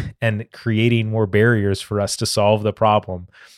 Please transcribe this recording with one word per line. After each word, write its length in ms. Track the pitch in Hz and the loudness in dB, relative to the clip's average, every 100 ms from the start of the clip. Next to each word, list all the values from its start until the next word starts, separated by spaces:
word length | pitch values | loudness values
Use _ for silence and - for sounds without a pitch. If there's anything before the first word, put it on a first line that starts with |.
| - | -10
<laughs> 140 | - | -6
and 300 | 117 104 117 | -4 -4 -8
creating 580 | - 120 110 117 117 110 | -10 -4 0 2 0 0
more 180 | 110 107 | -2 0
barriers 520 | 104 113 117 101 98 | 2 4 4 0 -2
for 220 | - 104 | -4 -4
us 160 | 98 - | -4 -4
to 80 | 113 | -4
solve 360 | - 104 107 | 0 2 2
the 120 | 107 | 0
problem, 540 | 101 110 107 - 90 90 _ - | 0 2 2 0 -10 -14 _ -20